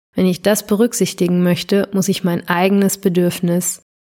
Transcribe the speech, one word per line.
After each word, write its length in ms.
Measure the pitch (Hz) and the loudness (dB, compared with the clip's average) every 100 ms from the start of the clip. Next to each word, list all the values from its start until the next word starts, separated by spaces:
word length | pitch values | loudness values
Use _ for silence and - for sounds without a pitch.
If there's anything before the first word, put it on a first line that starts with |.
| _ - | _ -2
wenn 100 | 185 | 0
ich 160 | 180 | 0
das 240 | - 208 - | 0 0 0
berücksichtigen 800 | 202 240 - 190 - 175 180 | 0 0 0 -4 0 0 2
möchte, 460 | 180 175 - 202 196 | 2 0 0 0 0
muss 160 | 196 185 | -2 -2
ich 160 | 185 | -2
mein 240 | 180 170 - | -2 -4 -2
eigenes 500 | 175 190 202 196 - | -2 2 2 2 0
Bedürfnis 840 | 196 180 175 175 175 175 175 - _ _ _ | -2 0 0 -2 -2 -2 -2 -8 _ _ _